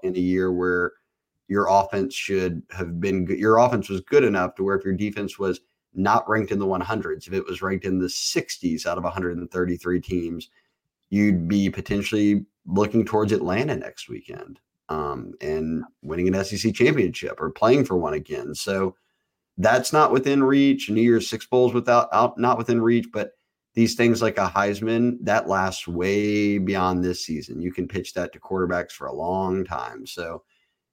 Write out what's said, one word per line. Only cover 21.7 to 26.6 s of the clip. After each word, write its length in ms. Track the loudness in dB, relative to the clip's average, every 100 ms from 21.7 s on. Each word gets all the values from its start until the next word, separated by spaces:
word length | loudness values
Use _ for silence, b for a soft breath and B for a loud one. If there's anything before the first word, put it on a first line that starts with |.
without, 340 | 2 4 4 4
out, 240 | 2 2 2
not 200 | 0 0
within 240 | 0 2
reach, 260 | 4 2 0
but 220 | -6 -6 -10 _ _ _
these 220 | 2 2 4
things 260 | 2 4
like 160 | 0 0
a 100 | -2
Heisman, 720 | 0 0 -2 -2 0 0 0
that 280 | 0 0 2
lasts 400 | 0 0 -4 -6
way 680 | -2 0 0 2 2 2
beyond 460 | 0